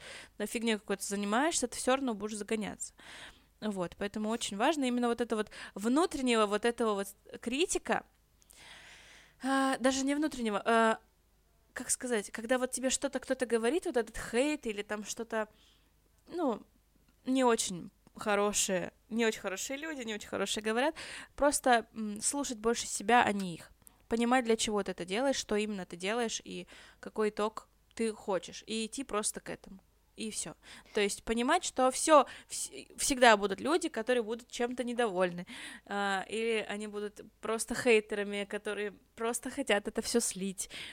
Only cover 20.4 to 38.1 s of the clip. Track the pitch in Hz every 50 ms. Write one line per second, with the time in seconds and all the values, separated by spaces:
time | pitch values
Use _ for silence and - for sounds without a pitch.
20.4 | 196 196 - 220 208 220 220 233 262 311 330 - - - - - - - _ -
21.4 | 262 294 277 - - 269 247 233 220 - - 220 220 208 208 214 - - - 285
22.4 | 285 247 254 214 208 226 233 226 - - - - 214 196 233 247 - - 208 202
23.4 | 196 180 165 - - - - _ _ - - _ _ - 233 226 233 233 247 262
24.4 | 247 226 226 220 - - 214 208 196 - 185 - 175 175 185 214 262 277 262 -
25.4 | - - 220 208 214 214 214 190 180 - - 170 180 190 220 240 240 220 - -
26.4 | - - 180 180 175 - - - - - - _ - 208 - - 214 214 208 -
27.4 | 208 220 - - - _ _ _ _ _ _ - 226 226 214 - - - 196 170
28.4 | - - - - - - 214 226 220 214 - - 277 - - 208 214 - - -
29.4 | - - 170 - - - 196 190 - _ _ _ _ _ _ - - 220 208 -
30.4 | - 180 - - - - - - - - - 220 202 208 - - - - 226 233
31.4 | 240 254 320 370 - - - - 254 254 254 - - - 320 294 247 - - -
32.4 | - - - - - - - - - - - 240 - - 285 247 247 240 220 202
33.4 | 196 196 190 190 196 247 311 359 339 320 - 226 220 - 247 247 220 202 233 233
34.4 | - - - - 240 240 254 247 254 240 240 226 240 220 185 180 185 180 175 175
35.4 | 180 - 247 - - - - 233 - - 202 202 202 202 196 190 185 - - 220
36.4 | 226 226 226 220 - - 202 208 214 214 202 208 208 208 - - - - - _
37.4 | - 214 220 226 - - 240 - - 254 226 214 214 -